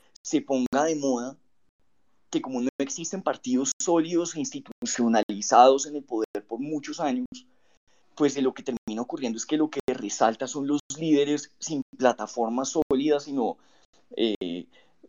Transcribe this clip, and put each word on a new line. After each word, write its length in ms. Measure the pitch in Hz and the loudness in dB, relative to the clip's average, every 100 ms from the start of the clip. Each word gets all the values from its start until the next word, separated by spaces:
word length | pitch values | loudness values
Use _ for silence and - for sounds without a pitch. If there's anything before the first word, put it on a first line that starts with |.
| _ _ | _ _
se 200 | - 151 | -2 -2
ponga 420 | - 135 123 131 160 | 0 0 2 2 2
de 100 | 156 | 0
moda 420 | 139 120 123 139 _ _ _ _ _ _ _ _ _ | 0 -2 -4 -12 _ _ _ _ _ _ _ _ _
que 120 | 160 | -4
como 180 | 131 127 | -4 -2
no 100 | 123 - | -2 -2
existen 420 | 139 - 165 196 | -6 -6 -8 -4
partidos 500 | 156 131 123 127 135 - | -4 -4 -2 0 0 -2
sólidos 540 | - 170 165 170 170 160 | 2 2 2 0 0 -4
e 40 | |
institucionalizados 1500 | 135 147 - - 120 - 117 113 107 104 104 117 127 139 151 | -6 -8 -14 -8 -6 0 2 4 2 -4 4 8 8 6 0
en 100 | 147 | -8
el 80 | |
poder 420 | 139 113 110 104 - | -6 -4 -4 -6 -8
por 140 | 113 | -8
muchos 400 | 147 156 151 147 | -6 -6 -8 -4
años, 260 | 151 127 127 - - _ _ _ _ _ _ - | -2 -2 -4 -10 -20 _ _ _ _ _ _ 0
pues 180 | 143 | 2
de 80 | 139 | 4
lo 120 | 131 | 0
que 100 | - | 0
termina 380 | 123 117 - 110 | -6 -6 -6 -6
ocurriendo 360 | 123 165 123 113 | -6 -4 -4 -4
es 80 | - | -2
que 100 | 156 | 0
lo 140 | 156 | 0
que 100 | 139 - | 0 -4
resalta 600 | 127 104 - 113 113 131 | -4 -4 2 2 2 -6
son 200 | 151 139 | -4 -2
los 140 | 147 - 156 | -2 -2 -6
líderes 520 | 160 147 143 147 - _ | 4 4 4 0 -4 _
sin 240 | - 147 - - | -6 -6 -6 2
plataforma 680 | 127 110 107 - 113 120 135 | 2 2 -4 -2 -2 -2 -2
sólida, 540 | 165 147 131 151 147 | -2 2 2 2 0
sino, 380 | 147 139 107 - _ _ _ _ _ - | 0 -2 -2 -4 _ _ _ _ _ -2
eh, 500 | 113 101 90 87 - - _ _ | 0 0 -4 -6 -10 -20 _ _